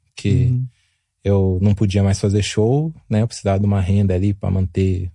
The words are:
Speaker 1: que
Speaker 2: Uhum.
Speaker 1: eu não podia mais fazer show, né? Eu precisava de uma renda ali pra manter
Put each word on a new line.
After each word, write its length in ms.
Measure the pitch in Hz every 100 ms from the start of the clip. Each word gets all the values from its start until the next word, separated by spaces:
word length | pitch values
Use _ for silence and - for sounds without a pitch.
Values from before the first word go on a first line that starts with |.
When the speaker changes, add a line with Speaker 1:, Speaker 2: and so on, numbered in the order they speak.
| _
Speaker 1:
que 320 | - - 131 127
Speaker 2:
Uhum. 160 | 123 127 - _ _ _ _
Speaker 1:
eu 360 | 98 98 95 92
não 120 | 101
podia 280 | 98 101 98
mais 160 | 98 95
fazer 220 | 104 101
show, 500 | 98 - 110 143 160 - -
né? 140 | 107
Eu 60 | 113
precisava 320 | - 101 98
de 40 | 104
uma 140 | 101
renda 320 | 90 98 101
ali 200 | 90 101
pra 160 | 101 98
manter 600 | 95 92 - 95 92 92